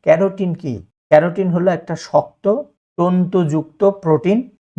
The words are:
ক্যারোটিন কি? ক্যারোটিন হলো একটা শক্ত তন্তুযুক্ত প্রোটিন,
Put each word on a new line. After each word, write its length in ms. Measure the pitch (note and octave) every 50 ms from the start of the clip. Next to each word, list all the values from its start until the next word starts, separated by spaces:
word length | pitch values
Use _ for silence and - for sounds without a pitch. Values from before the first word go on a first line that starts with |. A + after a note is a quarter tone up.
ক্যারোটিন 520 | - - D#3 E3+ G3 F#3+ F#3+ G3 F#3+ F3+ D#3+
কি? 300 | - - C#3 A#2 F#2+ - _ _ _ _ -
ক্যারোটিন 400 | D3+ D3+ E3 F3 E3+ G3 F#3+ F3+
হলো 220 | E3+ F3 F3+ F#3+
একটা 240 | E3+ - - - E3
শক্ত 680 | - - - - C#3 - - _ _ - G3 G#3+ C#4+ D4 - _ _ _ _ _
তন্তুযুক্ত 920 | - F3 F3+ F3+ F#3 F3+ F3+ G3+ F#3 F3 D3 D3+ D#3+ D#3 - _ - G3+ G3
প্রোটিন, 600 | G3 - - D#3+ D#3 C3+ B2 F3+ G#3 A#3+ B3 - _ _ _ _ -